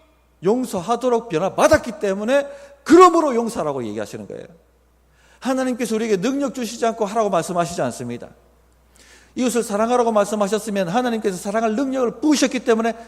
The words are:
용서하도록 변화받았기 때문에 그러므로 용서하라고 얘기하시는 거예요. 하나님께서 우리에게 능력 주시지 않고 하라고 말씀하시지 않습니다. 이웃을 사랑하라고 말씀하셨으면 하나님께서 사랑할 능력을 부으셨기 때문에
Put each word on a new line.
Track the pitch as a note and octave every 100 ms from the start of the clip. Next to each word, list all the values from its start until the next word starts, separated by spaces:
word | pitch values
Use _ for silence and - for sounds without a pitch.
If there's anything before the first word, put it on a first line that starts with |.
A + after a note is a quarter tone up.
| _ _ _ _
용서하도록 | F3 B3 B3+ F#3+ E3+ A#3 B3+ A#3 A#3
변화받았기 | D#3 F#3 - D4+ G3+ A#3+ -
때문에 | G3+ G3 G#3+ C#4+ C#4 - - -
그러므로 | - E4+ F4+ E4 D4+
용서하라고 | A#3 A#3 G#3+ D3+ C3+
얘기하시는 | A2 G#2+ G#2 A2 G2
거예요. | A1 - - _ _ _ _ _ _ _ _
하나님께서 | B3 C4 B3+ B3 A3+ A3
우리에게 | A3+ F#3+
능력 | A3+ C#4 C4+
주시지 | C4 A3+ A#3 A3+
않고 | A3+
하라고 | G3+ A3+ G#3
말씀하시지 | F3+ E3 F3 E3+ F#3
않습니다. | C3 - A#2+ A#2+ - - _ _ _ _ _ _ - - _ A3+
이웃을 | B3 A#3
사랑하라고 | A3 G3+ A3+ B3 A#3
말씀하셨으면 | G#3+ G3+ G#3+ G3 G#3+ A3 G3+ E3+
하나님께서 | A#3 B3 A3 A3 F3+
사랑할 | G3+ G#3+ A3+ G#3+
능력을 | C4+ C4 A#3 -
부으셨기 | D4+ C#4 C4+ B3
때문에 | - A3 A3+ A3